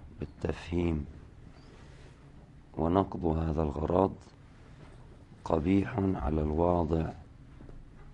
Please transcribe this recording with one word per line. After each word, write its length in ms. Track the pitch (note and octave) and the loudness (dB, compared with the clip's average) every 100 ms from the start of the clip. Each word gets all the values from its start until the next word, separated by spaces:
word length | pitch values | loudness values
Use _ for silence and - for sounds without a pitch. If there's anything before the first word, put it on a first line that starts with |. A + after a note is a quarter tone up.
| - - | -10 -12
بالتفهيم 840 | D2 - - - - F2 E2+ D#2 C#2 - - - - - - - - - - - - - - - - - | -12 2 2 2 0 2 2 2 -2 -12 -18 -20 -20 -20 -20 -20 -20 -20 -20 -20 -20 -20 -20 -20 -12 -2
ونقض 480 | E2 F#2+ F#2+ F#2 E2+ | 2 2 0 -2 -2
هذا 380 | D#2+ D#2+ D2+ | 0 0 0
الغرض 520 | D#2 D2 D#2+ F2+ F#2+ - - - - - - - - - - - - - | -2 -2 0 2 2 0 -16 -20 -20 -20 -20 -20 -20 -20 -20 -20 -20 -10
قبيح 560 | - E2 D#2+ G2 F#2 - | 0 2 4 4 2 0
على 420 | F#2+ F#2 D#2 D#2 | 0 0 0 0
الواضع 720 | D2+ D#2 F2 F2 D#2 E2 D#2+ - - - - - - - - - - | 0 2 4 4 2 2 0 -6 -18 -20 -20 -18 -16 -16 -18 -18 -18